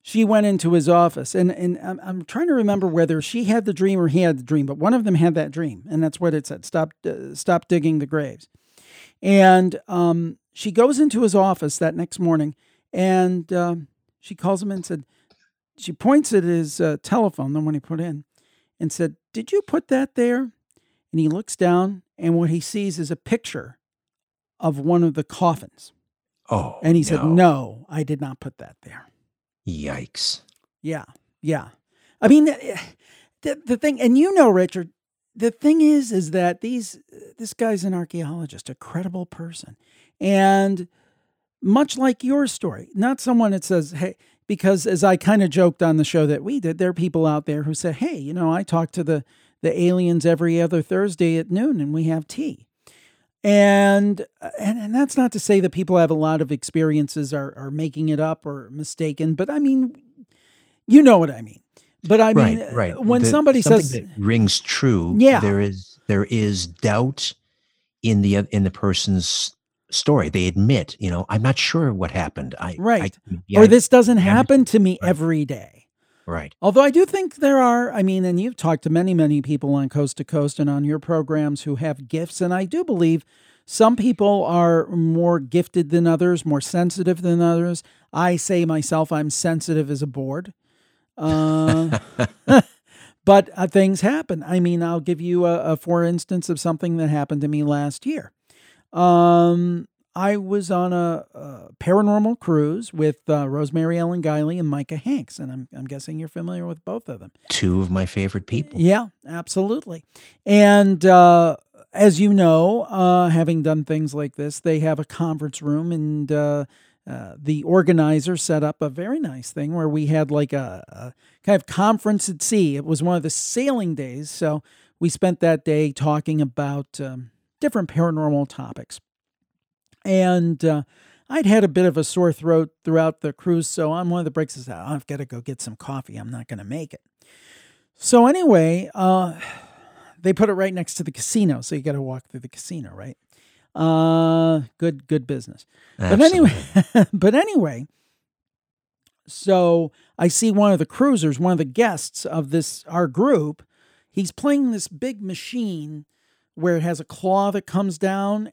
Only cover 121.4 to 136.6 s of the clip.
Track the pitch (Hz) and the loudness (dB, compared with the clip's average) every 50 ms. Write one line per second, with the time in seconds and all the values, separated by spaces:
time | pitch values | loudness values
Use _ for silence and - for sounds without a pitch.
121.4 | _ - 202 180 - - - 170 196 214 226 214 - 208 208 202 - - 180 147 | _ 0 0 0 0 -4 -2 0 2 2 0 0 0 -2 -2 0 -2 -6 -8 -6
122.4 | - - 226 208 185 151 139 139 143 156 160 131 156 175 180 175 143 156 - - | -4 -2 2 2 2 2 0 -4 -4 -4 -2 -2 0 0 -2 -2 -2 -4 -6 -6
123.4 | - - - 233 254 277 269 240 202 175 160 147 139 127 123 135 151 147 - - | -8 -6 -4 -2 -2 -2 -2 -2 -2 -4 -6 -6 -8 -12 -12 -12 -14 -14 -8 -4
124.4 | 170 156 151 151 _ _ _ _ _ _ _ _ 170 170 - - - 185 185 - | -4 -4 -4 -4 _ _ _ _ _ _ _ _ -4 -2 -2 0 -2 -2 0 0
125.4 | - 165 160 151 _ 165 151 151 156 147 135 - 139 151 151 151 - - 156 151 | 2 2 2 0 _ -2 0 0 0 -2 -2 -2 -2 -2 -2 -2 -2 -4 -2 -2
126.4 | 151 131 120 - 143 139 143 139 135 _ _ - 143 135 131 127 127 117 _ _ | -2 -2 -4 -6 -6 -6 -6 -8 -10 _ _ -14 -14 -12 -12 -14 -16 -18 _ _
127.4 | _ _ _ _ - 294 - 226 180 147 - 151 165 170 160 156 156 151 147 143 | _ _ _ _ -6 -2 -2 -2 -4 -2 -2 -2 0 0 0 -2 -2 -2 0 -2
128.4 | 143 - - - 131 120 - - 123 _ - - _ _ _ _ _ _ _ _ | -2 -4 -8 -14 -14 -14 -14 -18 -18 _ -20 -20 _ _ _ _ _ _ _ _
129.4 | _ _ _ _ _ _ _ _ _ _ _ _ _ 196 190 190 185 180 180 180 | _ _ _ _ _ _ _ _ _ _ _ _ _ 0 2 2 4 4 2 2
130.4 | 170 170 165 135 - 160 156 147 139 _ _ _ _ _ _ _ _ _ 269 311 | 2 0 -2 0 0 0 0 0 -4 _ _ _ _ _ _ _ _ _ -4 0
131.4 | 294 196 208 220 202 180 139 180 180 180 131 156 151 - - 180 180 170 147 - | 2 4 4 4 4 2 2 2 2 2 2 0 -4 -2 0 0 2 2 0 0
132.4 | 156 165 165 160 160 156 _ _ _ 165 160 160 160 160 156 _ - 151 143 _ | 0 2 2 2 2 -2 _ _ _ 0 2 2 2 0 -2 _ -8 -8 -8 _
133.4 | - 180 175 165 160 - - - 160 151 160 175 180 175 175 175 170 151 160 165 | -2 0 0 0 -2 -4 -4 -4 -4 -2 -2 -4 -2 -2 -2 -2 -4 -4 -4 -4
134.4 | 156 - - 135 123 127 104 82 87 123 151 143 - - 143 139 143 127 - 117 | -6 -6 -8 -16 -14 -14 -14 -12 -10 -8 -8 -10 -8 -10 -10 -10 -10 -12 -12 -14
135.4 | 120 - 135 - - 120 110 _ - - 139 135 127 - 107 110 104 113 127 120 | -12 -12 -12 -12 -12 -16 -16 _ -14 -12 -12 -12 -12 -12 -16 -14 -14 -12 -14 -14
136.4 | 117 _ - 101 | -12 _ -14 -14